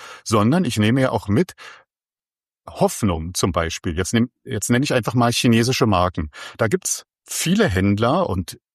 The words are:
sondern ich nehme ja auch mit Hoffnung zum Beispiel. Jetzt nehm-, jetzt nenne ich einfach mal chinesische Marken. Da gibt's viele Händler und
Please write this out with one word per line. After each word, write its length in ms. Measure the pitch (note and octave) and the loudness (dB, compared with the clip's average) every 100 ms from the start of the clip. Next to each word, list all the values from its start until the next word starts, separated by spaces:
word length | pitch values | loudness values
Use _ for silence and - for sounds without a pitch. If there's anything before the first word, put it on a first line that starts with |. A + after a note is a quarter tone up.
| - - | -20 -14
sondern 420 | - A2 G#2+ E3+ | 0 2 4 2
ich 140 | D3+ A2 | 0 2
nehme 220 | G#2+ C3+ | 2 2
ja 100 | C3 | 2
auch 160 | A2+ - | 0 0
mit 280 | A2 F#3 - - - _ _ _ _ _ _ _ _ - | 0 0 -6 -20 -20 _ _ _ _ _ _ _ _ -14
Hoffnung 640 | - F#3+ - F#2+ D#2+ E2 | -2 0 0 -2 -2 -4
zum 160 | - G2 | -2 -2
Beispiel. 460 | F2 E2 - F#2+ E2 | 0 -2 -4 -6 -4
Jetzt 180 | F#2 | 0
nehm-, 160 | A#2 B2 _ | 0 0 _
jetzt 260 | - A2 - | -10 -6 0
nenne 140 | A#2+ | 0
ich 100 | C#3+ | 2
einfach 200 | B2+ A2+ | 0 0
mal 180 | B2 A#2+ | 2 2
chinesische 540 | - B2+ A2+ A#2 C3 A#2+ | 2 2 4 2 2 2
Marken. 440 | F#2 F2+ - D#2 - - - | 2 2 -2 -8 -10 -14 -4
Da 100 | A2+ | -2
gibt's 380 | F#3 - - - _ - | 0 -4 -8 -10 _ -12
viele 400 | - D#3+ G3 F#3 | -6 -2 2 2
Händler 640 | F#2 G2+ G#2 A#2 E3+ F3+ | 2 2 2 2 0 0
und 320 | G2 - - _ | -4 -6 -12 _